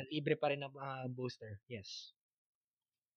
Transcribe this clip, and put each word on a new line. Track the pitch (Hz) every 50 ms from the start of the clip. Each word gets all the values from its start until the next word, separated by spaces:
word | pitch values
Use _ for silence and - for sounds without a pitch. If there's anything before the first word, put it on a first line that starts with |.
| 139 135 156
libre | 151 147 151 151 147
pa | - 147 143
rin | 143 139
ang, | 139 139 139
ah, | 135 139 135 131 131 127
booster. | 127 123 127 123 - - 117 107 104 98 _
Yes. | - 123 104 95 - - - - - - _ _ _ _ _ _ _ _ _ _ _ _ _ _ _ _ _ _ _ _